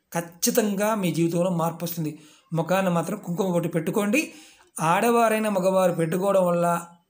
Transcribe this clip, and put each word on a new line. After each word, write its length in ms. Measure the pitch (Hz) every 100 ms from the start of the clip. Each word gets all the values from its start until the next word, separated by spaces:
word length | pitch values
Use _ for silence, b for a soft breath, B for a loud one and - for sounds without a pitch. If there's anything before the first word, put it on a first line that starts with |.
| _ 170
ఖచ్చితంగా 800 | 170 - - 226 214 190 208 220
మీ 160 | 185
జీవితంలో 380 | 151 170 170 180
మార్పు 360 | 175 165 165 170
వస్తుంది. 340 | 170 151 151 B B B
ముఖాన 360 | 165 160 185 190
మాత్రం 320 | 170 165 - -
కుంకుమ 220 | 170 190
బొట్టు 220 | 175 165
పెట్టుకోండి. 600 | 165 160 208 202 254 330 B B B B -
ఆడవారైన 680 | 160 185 233 233 226 214 220
మగవారు 420 | 196 185 190 185
పెట్టుకోవడం 540 | 160 165 180 196 190 180
వల్ల 360 | 175 170 170 - - _